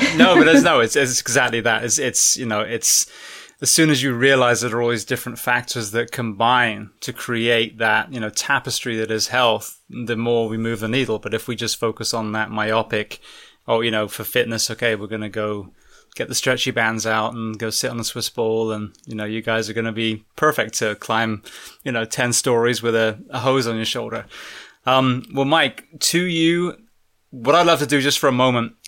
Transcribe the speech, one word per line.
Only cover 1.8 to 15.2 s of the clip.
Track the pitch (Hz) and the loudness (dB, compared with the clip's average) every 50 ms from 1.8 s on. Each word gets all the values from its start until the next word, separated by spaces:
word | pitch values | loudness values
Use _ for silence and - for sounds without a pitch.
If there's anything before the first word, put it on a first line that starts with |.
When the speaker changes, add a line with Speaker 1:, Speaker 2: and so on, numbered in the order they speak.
| 117 | 0
Speaker 2:
It's, | 120 - - | -2 -2 0
it's, | 135 123 - - - - - | -2 -2 0 2 2 2 2
you | - 131 | 0 -2
know, | 113 107 104 | -2 -2 -2
it's, | 107 101 117 113 - - - - - - - - - - - - - - _ _ 139 | -2 -4 -6 -2 0 2 2 2 0 -2 -8 -18 -20 -18 -18 -18 -20 -20 _ _ 0
as | 123 | 2
soon | - - 160 156 | 4 4 6 4
as | 147 127 127 | 4 2 2
you | 139 123 | 0 0
realize | 117 127 135 135 131 127 120 120 113 | 4 4 6 6 6 6 4 4 2
that | 120 120 | 0 -2
there | 107 120 | 0 0
are | 120 | 0
all | 117 | 0
these | 120 110 104 | 0 -2 -2
different | - 127 120 - 123 117 113 | -4 -6 -6 -6 -10 -10 -6
factors | - 127 123 123 120 - - 127 110 98 104 | -2 0 0 0 0 -4 -6 -6 -6 -4 -2
that | 117 117 113 | -4 -4 -4
combine | - - 117 113 101 95 117 120 123 123 123 113 104 104 110 107 _ _ | -6 -6 -6 -6 -2 0 2 4 4 4 2 2 0 -4 -10 -14 _ _
to | - - 117 | -10 -10 -10
create | - - - 120 113 113 117 120 117 117 110 - 110 | -10 -6 -4 -2 0 2 2 2 2 0 -2 -2 -2
that, | 117 110 107 110 - - 139 | 0 2 2 2 0 -2 -8
you | 120 | -8
know, | 110 107 | -8 -6
tapestry | - - - - 143 127 - - - - - 123 113 | -6 -6 -2 0 -2 -2 -2 -4 -8 -6 -6 -4 -4
that | 110 110 104 | -4 -2 -2
is | 110 110 - - | -2 -4 -2 0
health, | 120 127 123 117 107 104 - - - - _ _ | 0 2 4 4 2 0 -4 -10 -16 -20 _ _
the | - 123 120 110 120 | -12 -10 -6 -4 -4
more | 110 117 120 120 117 113 110 | -2 0 0 2 0 0 -2
we | 110 113 | -2 -4
move | 113 113 117 98 | -4 -4 -4 -4
the | 110 110 | -4 -2
needle. | 113 135 131 113 110 104 | 0 -2 0 0 -2 -4
But | - 113 110 | -4 -4 -6
if | 107 - | -6 -4
we | - 120 | -6 -6
just | 104 117 110 - - | -6 -4 -6 -4 -2
focus | - 113 107 - 117 - - | -2 -4 -4 -4 -6 -6 -4
on | 113 110 107 104 | -4 -4 -4 -4
that | 110 107 104 | -4 -4 -4
myopic, | 107 107 107 107 110 113 110 110 - 107 107 - - - - - - - - - _ _ _ - | -2 -2 -2 0 0 0 0 0 -2 -4 -4 -6 -10 -18 -18 -20 -20 -20 -20 -20 _ _ _ -2
oh, | 117 113 | 0 0
you | 117 117 110 | 0 0 0
know, | 107 107 101 | 0 -2 -4
for | - - 107 | -6 -8 -10
fitness, | - - 123 117 113 113 110 - - 113 | -2 0 0 0 0 -2 -4 -4 -4 -4
okay, | - 123 117 110 | -2 0 0 0
we're | 101 104 | -2 -4
gonna | 98 110 110 | -8 -8 -8